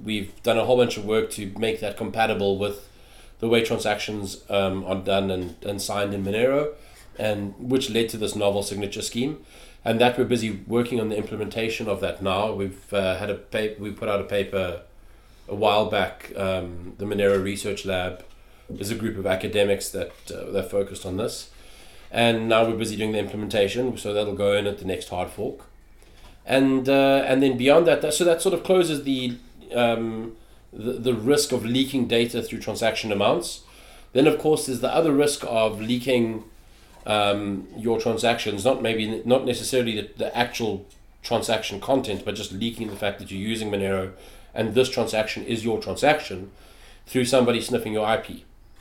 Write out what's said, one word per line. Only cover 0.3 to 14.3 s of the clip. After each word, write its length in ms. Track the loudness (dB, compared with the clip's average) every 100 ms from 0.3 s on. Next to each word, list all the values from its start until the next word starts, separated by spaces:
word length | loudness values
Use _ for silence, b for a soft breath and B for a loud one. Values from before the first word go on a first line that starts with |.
| -4
done 160 | 0 2
a 60 |
whole 120 | 4 4
bunch 200 | 4 0
of 80 |
work 260 | -2 0 0
to 200 | -4 -8 -4
make 220 | -2 -2
that 160 | -6 -6
compatible 600 | -4 0 0 2 2 2
with 300 | -2 -6 -14 b b b b b
the 100 | 2
way 140 | 4
transactions, 800 | 4 0 0 -2 -4 -6 -8 -10 -2
um, 340 | 2 2 0
are 120 | -2 -4
done 340 | 0 0 2
and, 260 | -2 -6 -8
and 160 | -8 -6
signed 340 | -4 -2 -2
in 100 | -2
Monero, 500 | -2 2 2 2 0 -6 B B B -4
and 360 | -2 -2 -6 -8
which 320 | -2 0 0
led 180 | 0 -2
to 80 | -2
this 180 | -4
novel 280 | 0 2 2
signature 400 | -2 -4 -6 -6
scheme. 420 | -6 -4 -4 -4 B B B B
And 160 | -2 2
that 160 | 4 4
we're 80 |
busy 380 | 2 0 0 -6 -2
working 340 | 0 0 -2
on 100 | -2
the 60 | -4
implementation 720 | -4 -6 -6 -4 -4 -4 -4
of 120 | -2
that 220 | -4 -4
now. 300 | -2 0 0
We've, 400 | -2 -6 -8 -6
uh, 260 | -2 0 -2
had 120 | -4
a 40 |
pa-, 440 | -6 -6 -4 -4 -4
we 120 | -10
put 180 | -6 -2
out 120 | -2
a 40 |
paper 580 | -2